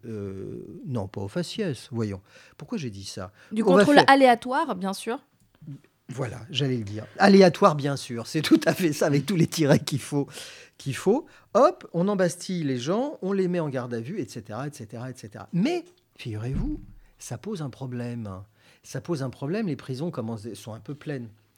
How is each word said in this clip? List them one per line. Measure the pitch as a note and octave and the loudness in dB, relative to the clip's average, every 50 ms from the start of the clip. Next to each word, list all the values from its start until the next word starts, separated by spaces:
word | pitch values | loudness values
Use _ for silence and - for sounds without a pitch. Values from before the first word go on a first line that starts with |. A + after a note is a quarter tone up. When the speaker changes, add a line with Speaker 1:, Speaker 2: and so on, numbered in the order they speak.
| - | -12
Speaker 1:
euh... | A#2 A2 G#2 G2+ G2 G2 F#2+ G#2 G2+ G2+ A#2+ - - - F#3+ C4+ | -10 -8 -8 -8 -8 -8 -8 -10 -10 -10 -12 -12 -14 -16 -14 -10
non, | E3 B2 A2+ F#2+ | -6 -4 -4 -4
pas | G2+ - G#2+ | -6 -6 -8
au | G2+ | -8
faciès, | G2 - F3 E3+ - - - G#3 F3 B2+ - - - | -6 -6 -6 -6 -6 -6 -6 -4 -4 -4 -6 -10 -8
voyons. | A#2+ A2+ A2+ G#2 G2 F#2+ - _ _ - - - _ | -4 -4 -2 -2 -4 -8 -10 _ _ -20 -20 -20 _
Pourquoi | - D3 - B3+ | -20 -12 -8 -8
j'ai | G3+ C#3+ A#2+ | -6 -6 -8
dit | G2+ G2 F#2+ | -8 -10 -14
ça ? | - - G#2+ F#2 F#2 - _ - _ | -12 -12 -10 -12 -12 -14 _ -16 _
Speaker 2:
Du | G#3 G#3+ | -4 0
Speaker 1:
On | G#3+ | 4
va | F#3+ F3+ D4+ | 6 8 8
Speaker 2:
contrôle | - D4 C#4+ | 8 10 8
Speaker 1:
faire | C#4+ - - | 8 10 8
Speaker 2:
aléatoire, | C#4 C#4 C4+ B3 A#3+ A#3 - B3+ B3+ D4 E4 C#4 G#3+ | 8 8 10 8 8 6 2 -2 -2 -2 -2 -2 -4
bien | F3+ F#3+ F#3+ G3 | -4 -4 -6 -6
sûr. | - - A3+ A#3 D4 - _ _ _ _ _ _ _ D3+ C#3+ C#3 - _ _ _ _ _ | -6 -6 -8 -8 -8 -10 _ _ _ _ _ _ _ -18 -16 -16 -16 _ _ _ _ _
Speaker 1:
Voilà, | - B2+ B2+ C3+ A2+ - - A2 - | -14 -8 -6 -6 -6 -8 -12 -14 -8
j'allais | - B2 C#3+ C3 B2+ | -4 -2 -2 0 -2
le | A#2 G#2+ | -2 -4
dire. | G2 G#2 A2 A2 - - - | -6 -8 -10 -12 -12 0 4
Aléatoire, | F#3+ G3+ G3 G3 F#3+ F3 - - G3+ F#3+ D3+ | 6 8 10 10 10 8 8 6 4 4 4
bien | D3 C3+ C#3+ C#3 | 4 -2 -4 -4
sûr. | B2 - - A#2+ A#2 A2 | -4 -6 -8 -8 -10 -8
C'est | - - D#3+ | -4 -4 -2
tout | D3+ - D#4+ D#4+ - | 4 4 4 4 4
à | D#3+ D#3+ | 2 0
fait | - F#3 D#3 D3 | 2 0 0 0
ça, | - G3+ | 2 2
avec | D#3+ C#3 C#3+ C3+ | 2 2 2 2
tous | D3 G3+ | 2 2
les | E3 D#3+ | 2 2
tirets | - - E3 D#3 C3+ D3 D3 | 2 2 0 2 4 4 2
qu'il | - - D3+ A#2 | 2 -2 -6 -6
faut, | - - D3 C#3+ C3+ - - - - - - - - _ _ - | -6 -4 -4 -4 -4 -4 -8 -14 -16 -16 -18 -20 -20 _ _ -12
qu'il | - C3+ B2 | -10 -10 -8
faut. | - - F#3 A3+ D4 E4 - _ _ _ _ - | -2 0 2 0 0 -2 -6 _ _ _ _ 4
Hop, | G#3 C4+ F4 F#4 - - - - | 4 6 6 4 0 -10 -6 -2
on | E3+ F3 | -2 0
embastille | G3+ G#3 F#3 F#3 E3+ - - - - F#3 F3 D#3 | 0 2 2 0 0 0 -4 -8 -6 -6 -4 -2
les | C3+ C3 A#2+ | -2 -2 -2
gens, | A#2+ D3+ F#3+ A3 C4+ D4 - - | -2 -2 -2 -2 -2 -4 -6 -6
on | - F#3 | -4 -2
les | G3+ G3 F#3+ | -2 0 0
met | F3 F3+ F3 | 0 0 -2
en | D#3 D3 | -2 -2
garde | B2+ C3 A#2+ B2 A#2+ | -4 -6 -6 -6 -6
à | A2+ | -8
vue, | A2+ C3 G3+ G#3 | -8 -8 -8 -8
et | C3 | -8
cetera, | - - A#2+ G2+ - G#2+ A#2 C#3 | -8 -10 -14 -12 -10 -10 -8 -8
et | D3 D3 | -10 -10
cetera, | - A#2 - - A#2 B2 C3 | -12 -16 -14 -12 -12 -12 -12
et | B2 | -12
cetera. | - - G#2+ - G#2+ - - - | -14 -16 -16 -16 -16 -14 -6 -2
Mais, | E3+ G3+ D4 F4+ F4 E4 - _ _ _ _ _ | 0 0 0 0 -2 -6 -10 _ _ _ _ _
figurez-vous, | - - A#2+ G#2+ G#2+ A2+ B2+ C#3 - - - D4+ - - - - - - _ _ _ | -14 -10 -8 -8 -6 -6 -4 -4 -4 -4 -4 -6 -8 -10 -16 -20 -20 -20 _ _ _
ça | - - B2 | -14 -12 -12
pose | G#2+ - G3 A3+ D#3+ | -10 -8 -8 -8 -8
un | D3+ C3 | -8 -10
problème. | A#2 - C3+ B2+ B2 A#2+ A#2+ A#2+ A#2+ A#2+ A2 G2+ F#2+ F#2 G2+ - _ _ _ _ _ _ | -10 -10 -10 -10 -8 -8 -8 -6 -8 -8 -8 -10 -10 -12 -14 -18 _ _ _ _ _ _
Ça | _ - - C3+ | _ -12 -12 -10
pose | - - E3+ C3+ | -6 -6 -4 -4
un | C3+ B2+ | -4 -6
problème, | A#2 - C#3 C#3 F3+ A3 A3+ | -8 -8 -6 -6 -4 -4 -4
les | F3+ C#3 | -4 -6
prisons | - - - C3 B2 D#3+ F3 | -6 -8 -10 -8 -6 -6 -6
commencent, | D3 C3 A2+ A2+ A#2 G#2+ G2+ A#2+ G2 | -6 -6 -6 -6 -8 -8 -10 -12 -14
sont | - - A2+ G#2+ | -12 -12 -14 -14
un | A2+ | -14
peu | G#2+ - C#3+ | -12 -14 -14
pleines. | C#3+ - D3+ D3 B2+ A#2 A2 - _ _ _ _ | -12 -10 -10 -8 -8 -10 -12 -16 _ _ _ _